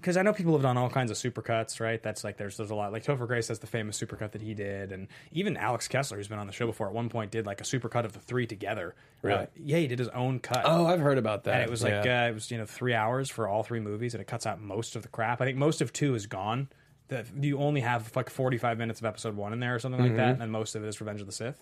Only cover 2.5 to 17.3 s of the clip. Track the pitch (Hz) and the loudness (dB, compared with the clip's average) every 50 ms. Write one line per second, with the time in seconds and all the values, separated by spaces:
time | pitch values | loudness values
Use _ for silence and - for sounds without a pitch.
2.5 | - - 110 101 107 104 104 101 107 113 - - 143 127 120 113 123 117 110 - | -6 -8 -6 -4 -2 -2 -2 -2 -4 -2 -2 0 0 0 0 0 0 0 0 -2
3.5 | 117 - - - - 117 107 107 104 - 120 - - - 110 104 - 104 107 107 | -4 -6 -6 -4 -4 -4 -2 -4 -4 -6 -6 -6 -6 -8 -8 -8 -8 -8 -8 -8
4.5 | 110 104 101 101 98 98 98 95 98 92 95 - - - - - - 160 196 214 | -6 -6 -4 -4 -4 -6 -6 -8 -8 -10 -10 -12 -14 -20 -20 -6 -4 -2 0 0
5.5 | 214 - - 113 120 113 - - - 131 139 139 104 104 101 101 110 104 104 98 | 0 0 0 0 0 0 -2 -2 0 0 0 -2 -4 -8 -6 -6 -6 -6 -6 -6
6.5 | - - 123 113 104 - 110 98 98 113 120 113 113 117 110 104 110 113 110 101 | -4 -2 -2 -2 -2 -2 -4 -4 -2 -2 -2 -2 -2 -4 -4 -2 -4 -4 -4 -4
7.5 | 98 - 110 - - 127 110 113 - 120 117 107 92 92 - - 120 127 120 110 | -6 -6 -4 -2 -2 -2 -2 0 0 0 -2 -2 -6 -12 -8 -4 -2 -2 -2 -2
8.5 | 110 98 98 98 113 107 87 87 - - - - _ - - 101 101 98 98 - | -4 -6 -4 -4 -4 -4 -4 -6 -8 -12 -20 -20 _ -4 0 2 2 2 0 -4
9.5 | - - 143 147 147 170 165 127 123 120 127 110 - 123 123 131 131 120 - - | -8 -10 -2 2 2 2 4 2 0 0 -2 -2 -2 0 0 0 0 0 0 0
10.5 | 120 127 - 143 165 170 170 165 180 175 147 143 139 131 113 107 104 101 - 101 | 0 2 4 6 6 6 6 6 6 6 6 6 6 6 4 2 0 0 2 2
11.5 | 107 123 120 113 120 113 117 120 104 101 104 123 123 120 120 120 110 107 - - | 4 4 2 2 0 2 2 2 4 4 4 4 4 4 4 2 2 -2 -4 -6
12.5 | 120 113 107 - - - 123 127 120 113 107 113 123 131 135 131 - - 113 98 | -4 -4 -4 -6 -6 -2 2 2 4 4 4 4 2 0 -2 -2 -2 -2 0 2
13.5 | 101 110 110 - 120 113 107 104 104 104 120 120 117 101 95 - - 113 - 113 | 2 0 0 0 -2 -2 -2 -2 -2 -2 -2 -4 -4 -6 -6 -6 -6 -4 -2 -4
14.5 | 101 92 107 101 98 107 113 - - 113 104 - - - 113 113 120 - 127 131 | -4 -4 -6 -4 -4 -4 -4 -4 -6 -10 -10 -8 -4 -2 0 0 2 2 0 0
15.5 | 131 131 143 156 156 - 151 117 - - 147 143 127 113 101 107 - 92 98 104 | 2 4 4 4 4 4 0 -2 0 0 2 2 2 0 -2 -4 -6 -4 -2 0
16.5 | 113 131 139 - - - _ _ - _ _ - 135 123 107 113 | 0 0 -2 -4 -8 -16 _ _ -20 _ _ -8 -8 -6 -6 -8